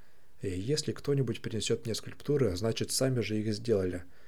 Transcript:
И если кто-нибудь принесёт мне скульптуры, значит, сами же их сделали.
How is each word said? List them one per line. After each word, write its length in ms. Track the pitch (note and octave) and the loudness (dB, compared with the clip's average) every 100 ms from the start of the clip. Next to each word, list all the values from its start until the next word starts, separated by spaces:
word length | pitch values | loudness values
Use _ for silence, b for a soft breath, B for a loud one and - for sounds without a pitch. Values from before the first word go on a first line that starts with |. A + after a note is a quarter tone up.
| b b b - | b b b -6
И 80 | G2+ | -4
если 420 | F2 G2+ D3+ - | -2 0 0 0
кто-нибудь 500 | G#2+ - C#3+ A#2+ A2 | -2 0 2 2 0
принесёт 440 | A2+ A2 - A2+ - | -2 -2 0 0 0
мне 100 | G#2+ | -4
скульптуры, 600 | - G#2+ - C#3+ A#2+ F2 | -6 -6 0 2 4 2
значит, 360 | G#2+ - A2 | 0 0 0
сами 300 | - C3 B2+ | 2 2 2
же 180 | G2+ G#2+ | 2 0
их 140 | G#2+ | 0
сделали. 500 | G#2 A2+ G#2+ F#2 F2+ - b | 0 4 4 4 0 -6 b